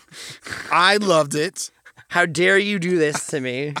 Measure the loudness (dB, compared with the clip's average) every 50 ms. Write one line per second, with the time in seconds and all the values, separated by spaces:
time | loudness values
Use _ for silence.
0 | _ _ -20 -18 -18 -18 -18 -18 -14 -14 -12 -12 -6 0 2 4 4 4 4 4
1 | 2 2 2 2 2 0 -2 -2 -2 -4 -4 -8 -12 -12 -14 _ _ -20 -20 -20
2 | -16 _ 0 0 0 2 2 2 2 4 4 4 2 0 -2 -2 -2 0 0 2
3 | 2 0 0 -4 -6 -6 -6 -4 -4 -4 -4 -4 -6 -6 -6 -8